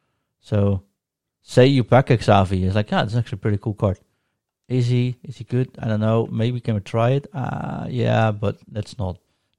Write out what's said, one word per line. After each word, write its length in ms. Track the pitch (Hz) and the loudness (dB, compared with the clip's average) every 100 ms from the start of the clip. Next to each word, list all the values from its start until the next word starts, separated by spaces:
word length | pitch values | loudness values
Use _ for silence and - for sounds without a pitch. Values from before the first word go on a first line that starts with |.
| _ _ _ _ | _ _ _ _
So, 420 | - 107 101 98 - _ _ _ _ _ | -4 0 2 0 -4 _ _ _ _ _
say 240 | - - 127 | 0 4 6
you 160 | 139 | 6
pack 260 | 113 139 - | 4 4 4
a 80 | 120 | 2
Xavi, 460 | - 101 95 95 | 4 4 4 0
it's 100 | 92 | 0
like, 160 | 104 104 | 0 0
"Yeah, 140 | 190 | -2
it's 100 | 120 | 0
actually 220 | 120 113 95 | -2 -4 -4
a 40 | |
pretty 160 | 113 101 | -4 -2
cool 160 | 110 | -4
card." 260 | 101 104 90 _ _ _ _ _ _ - | -2 -2 -2 _ _ _ _ _ _ -4
Is 200 | 127 120 | -2 0
he, 280 | 123 123 123 | 0 0 -4
is 140 | - - | -12 -16
he 80 | |
good? 240 | 110 123 127 - | -6 -4 -4 -6
I 80 | 110 | -4
don't 140 | 107 | -2
know. 260 | 110 113 113 | 0 0 0
Maybe 320 | 113 117 123 | -2 -2 -2
can 140 | - | -4
we 60 | 107 | -4
try 300 | - 113 117 | -4 -2 0
it? 180 | 139 - | 0 -4
Uh, 540 | - - - - - - | -8 -6 -6 -8 -8 -6
yeah, 440 | 123 113 113 110 | -4 0 2 0
but 260 | 104 107 - - | 0 -4 -6 -10
that's 320 | 110 - - | -10 -10 -8
not, 200 | 92 - _ _ _ | -8 -8 _ _ _